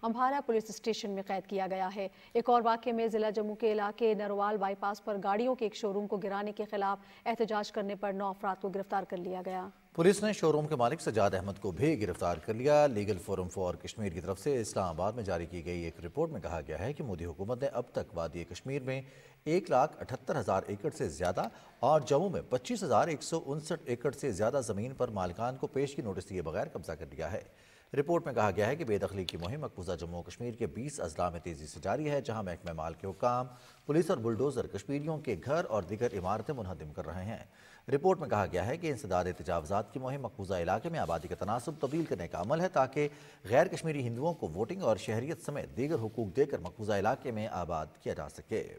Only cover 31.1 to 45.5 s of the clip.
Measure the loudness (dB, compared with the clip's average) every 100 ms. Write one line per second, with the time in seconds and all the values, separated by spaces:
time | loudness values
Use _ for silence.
31.1 | -2 -2 -2 -8 -8 -10 -8 -2 -2 0
32.1 | -2 -2 -4 -4 -6 -8 -6 -6 -6 -8
33.1 | 0 2 2 -2 -10 -20 -20 0 2 4
34.1 | 2 2 2 2 0 -4 -6 -4 -4 -2
35.1 | -4 -4 -4 0 -2 2 -2 -2 -2 0
36.1 | 0 -2 -2 -2 -4 -4 -6 -8 -8 -6
37.1 | -6 -6 -8 -12 -20 -20 -18 0 4 4
38.1 | 4 2 2 4 2 0 -2 -2 -4 0
39.1 | 2 2 -2 0 -2 2 -2 -2 -6 -6
40.1 | -6 -8 -8 -4 -2 2 0 0 -4 0
41.1 | -2 -2 -6 -2 -2 -4 -4 -2 0 0
42.1 | -2 -4 -4 0 0 2 2 2 2 -2
43.1 | -4 -20 -16 4 6 6 2 -4 -2 -2
44.1 | -2 -2 -2 -4 -2 -2 0 2 2 2
45.1 | -2 -2 -6 -6